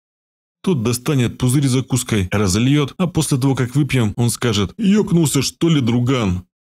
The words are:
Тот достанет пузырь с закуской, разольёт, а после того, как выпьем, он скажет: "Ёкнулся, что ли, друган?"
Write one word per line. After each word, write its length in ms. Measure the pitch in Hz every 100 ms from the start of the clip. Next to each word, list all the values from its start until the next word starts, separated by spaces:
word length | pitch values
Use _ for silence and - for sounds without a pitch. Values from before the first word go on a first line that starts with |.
| _ _ _ _ _ _
Тот 200 | 196 143
достанет 540 | 113 120 - 139 113 -
пузырь 300 | 127 147 139
с 40 |
закуской, 580 | 131 - 127 - 107 90
разольёт, 600 | 104 101 104 127 147 139 -
а 100 | 180
после 300 | 160 - 135
того, 180 | 139 131
как 200 | 127 143
выпьем, 380 | 143 135 107 -
он 140 | 117
скажет: 440 | - 120 104 92 -
"Ёкнулся, 640 | 196 208 202 170 151 143
что 260 | - - 170
ли, 140 | 147
друган?" 640 | 117 123 123 131 101 90 - _ _